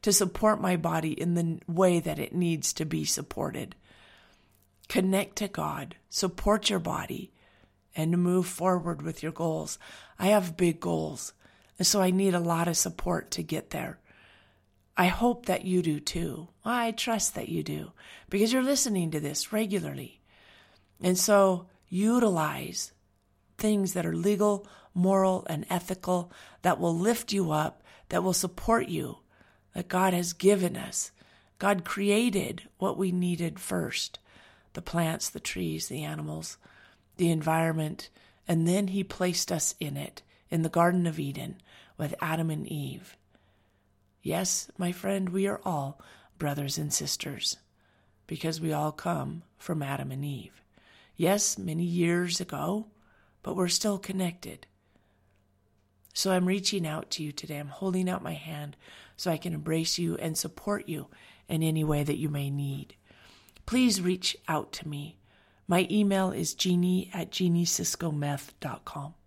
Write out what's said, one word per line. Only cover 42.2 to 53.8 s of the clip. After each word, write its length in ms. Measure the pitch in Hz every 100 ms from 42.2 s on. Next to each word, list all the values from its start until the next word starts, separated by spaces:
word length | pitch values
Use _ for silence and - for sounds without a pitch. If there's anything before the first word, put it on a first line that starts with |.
Adam 280 | 160 160 165
and 160 | 156 -
Eve. 500 | 151 135 135 - - _ _ _ _ _ _ _ _ _ _
Yes, 500 | - 165 185 - - -
my 160 | 175
friend, 360 | 180 190 196 185
we 160 | 185
are 140 | 196 -
all 340 | 196 156 139 - - - _ _
brothers 400 | 147 143 139 147
and 160 | 147
sisters, 640 | - 147 - - 143 - - _ _ _ _ _ _ -
because 340 | 160 160 160
we 100 | 160
all 220 | 151 151
come 500 | 151 175 165 135 165 - _
from 260 | - 156
Adam 260 | 139 139 135
and 140 | 131
Eve. 380 | 147 135 - - _ _ _ - - -
Yes, 400 | 170 202 - -
many 260 | 185 160
years 560 | 175 170 170 175 175 170
ago, 480 | 180 139 156 208 220 _ _ _ _ _
but 140 | - 185
we're 100 | 175
still 300 | -